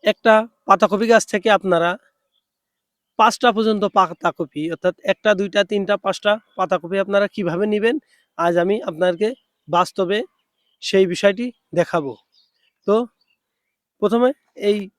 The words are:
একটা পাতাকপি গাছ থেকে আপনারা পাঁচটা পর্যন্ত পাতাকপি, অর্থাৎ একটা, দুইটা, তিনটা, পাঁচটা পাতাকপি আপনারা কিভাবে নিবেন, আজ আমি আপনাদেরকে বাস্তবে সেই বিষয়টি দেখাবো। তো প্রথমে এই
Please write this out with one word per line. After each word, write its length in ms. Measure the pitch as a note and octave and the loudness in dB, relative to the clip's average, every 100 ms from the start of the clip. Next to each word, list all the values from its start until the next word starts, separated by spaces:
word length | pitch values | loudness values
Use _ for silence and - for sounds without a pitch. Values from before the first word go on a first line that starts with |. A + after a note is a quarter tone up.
একটা 300 | G#3+ - A#3 A3 A3+ _ | -2 0 4 2 2 _
পাতাকপি 420 | - G3 G#3 G3 A3+ | 0 2 2 0 2
গাছ 160 | A3+ - | 2 2
থেকে 220 | G#3 A3 | -4 2
আপনারা 400 | G3 G3 E3+ E3+ F3+ _ _ _ _ _ _ _ _ _ _ _ - | 2 2 0 0 -4 _ _ _ _ _ _ _ _ _ _ _ 2
পাঁচটা 300 | A3 - B3 | 2 4 0
পর্যন্ত 320 | G#3+ A3 G#3 G3 | 2 0 0 0
পাতাকপি, 680 | G#3+ F3 E3+ F3+ - D#3 D3+ D#3 | 2 0 0 -4 -4 -8 -6 -8
অর্থাৎ 240 | E3 F#3 - | -4 -4 -4
একটা, 260 | - F#3+ G#3+ | -4 -2 0
দুইটা, 260 | G3 G3+ G3+ | 0 0 -2
তিনটা, 300 | G3 G#3 F#3+ G3+ | -2 -2 -2 -2
পাঁচটা 360 | G3 - G#3 G#3+ _ | -2 -2 -2 -2 _
পাতাকপি 420 | - F#3 F#3 E3+ F#3+ | -6 -2 -2 -2 -4
আপনারা 280 | F#3+ G3 G3+ | 0 0 -2
কিভাবে 360 | - E3+ E3+ G#3 | -4 -4 -2 -2
নিবেন, 300 | G#3 A3+ D4 _ _ _ - | 0 -2 -4 _ _ _ -4
আজ 160 | E3+ F3 | 0 0
আমি 200 | F3 G#3+ G3+ | 0 -2 -4
আপনাদেরকে 400 | D#3+ F3+ E3+ G#3+ C4 _ _ - | -2 -2 0 -4 -6 _ _ -2
বাস্তবে 500 | F3 F3+ - F3+ G#3 F#4+ _ _ _ _ _ | -2 0 -2 -2 -2 -6 _ _ _ _ _
সেই 240 | - G3 F#3+ | -2 2 2
বিষয়টি 400 | E3+ G3+ G3 B3 - _ | 2 0 0 -8 -10 _
দেখাবো। 400 | D#3+ E3 F3 C#3 A2 _ _ _ _ _ _ - | -4 -2 -2 -6 -12 _ _ _ _ _ _ -2
তো 80 | G#3+ A#3+ _ _ _ _ _ _ _ _ _ | -2 -2 _ _ _ _ _ _ _ _ _
প্রথমে 260 | G#3 A#3 B3 C#4+ _ - G#3 | -2 2 0 0 _ -4 -2
এই 80 | G#3 F#3+ | -2 -4